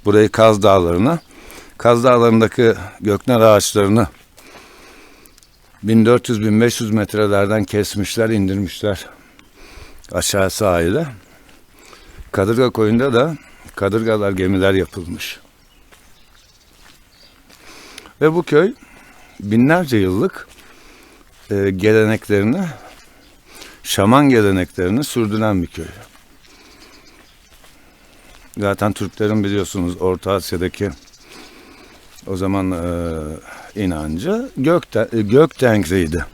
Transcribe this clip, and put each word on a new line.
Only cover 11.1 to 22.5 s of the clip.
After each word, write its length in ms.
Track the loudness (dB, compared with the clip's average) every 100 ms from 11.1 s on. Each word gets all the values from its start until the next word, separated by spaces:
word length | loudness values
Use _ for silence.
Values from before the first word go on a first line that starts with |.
| -10 -20 -20 -20 -20 _ _ -20 -20 -20 -20 -8
Kadırga 380 | -4 0 2 0
Koyu'nda 440 | 0 0 2 2
da 240 | 0 0 -4 -16 -20 -20 -6
kadırgalar, 560 | -2 -2 -2 -2 -2
gemiler 420 | -2 0 2 2
yapılmış. 680 | 0 -2 -8 -12 -12 -14 -16 _ _ _ _ _ -20 _ -20 _ _ _ _ _ _ -20 -20 _ _ -20 _ _ -20 -20 -20 -20 -20 -20 _
Ve 120 | 0
bu 100 | 0
köy 300 | 0 2 2 -4 -20 -20 -20 -20 -20 -14
binlerce 580 | -2 2 4 2 2 0
yıllık, 500 | 0 0 -4 -6 -20 -20 -20 -20 -20 -20 -20 -20 _ _ -8
e, 180 | -2 -2
geleneklerini, 920 | 0 2 2 2 -2 -2 0 0